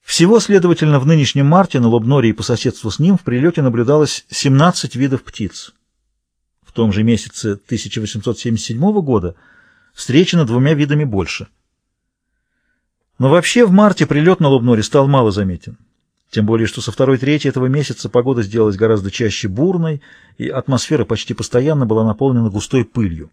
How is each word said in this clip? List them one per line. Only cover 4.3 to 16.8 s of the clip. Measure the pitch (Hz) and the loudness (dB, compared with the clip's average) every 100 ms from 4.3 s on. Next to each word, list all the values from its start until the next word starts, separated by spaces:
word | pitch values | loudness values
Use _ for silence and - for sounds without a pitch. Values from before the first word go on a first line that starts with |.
| - 139 135 170 - 131 | -4 2 4 4 0 -8
видов | 120 135 131 | -4 -2 -4
птиц. | - - 101 - - _ _ _ _ _ _ _ _ _ | -8 -10 -10 -10 -20 _ _ _ _ _ _ _ _ _
В | _ | _
том | - 110 | -2 -2
же | 98 | 0
месяце | 110 113 - - 110 101 | 0 0 -4 -8 -6 -6
тысяча | _ 113 101 - | _ -8 -6 -8
восемьсот | 107 107 123 113 | -8 -6 -6 -6
семьдесят | 123 110 - | -4 -4 -4
седьмого | 113 185 208 | -2 0 0
года | 147 110 87 - _ _ _ _ _ | 0 -2 -2 -10 _ _ _ _ _
встречено | - - 131 180 175 | -16 0 2 2 2
двумя | 127 120 139 | 2 0 2
видами | 151 143 147 | 0 0 0
больше. | 147 101 85 - - _ _ _ _ _ _ _ _ _ _ _ _ _ _ _ _ _ | 0 -2 -4 -10 -14 _ _ _ _ _ _ _ _ _ _ _ _ _ _ _ _ _
Но | 131 | 2
вообще | 170 165 240 | 2 2 2
в | 226 | 4
марте | 185 208 - 147 | 6 4 2 0
прилёт | 147 160 185 | 2 2 2
на | 147 | 2
Лобноре | 135 120 110 | 2 2 0
стал | 104 143 139 | 2 2 4
мало | 139 110 | 2 2
заметен. | 95 95 85 - - _ _ _ _ _ | 0 -4 -6 -14 -20 _ _ _ _ _
Тем | 113 | -2
более, | 107 113 110 | 0 0 -2
что | - | -4